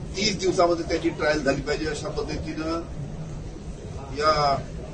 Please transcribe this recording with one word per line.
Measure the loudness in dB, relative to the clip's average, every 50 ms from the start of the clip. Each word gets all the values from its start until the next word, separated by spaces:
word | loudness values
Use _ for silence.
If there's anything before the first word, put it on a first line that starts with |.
| -8 -6 -4
तीस | 0 0 0 0 2
दिवसामध्ये | 2 2 6 6 6 6 6 4 2 0
त्याची | 0 0 0 0
ट्रायल | 0 2 2 2 2 4 4
झाली | 2 2 2
पाहिजे. | 0 -2 -2 0 0
अशा | -2 -2 -2 -4 -4
पद्धतीनं | -4 -4 -2 -2 -4 -4 -4 -4 -4 -4 -2 -2 -2 -2 -4 -6 -6 -6 -6 -6 -6 -8 -8 -6 -6 -8 -8 -8 -10 -10 -10 -10 -10 -10 -10 -10 -8 -8 -8 -6 -4 2
या, | 4 4 6 6 6 4 4 2 0 -6 -8 -8 -8 -8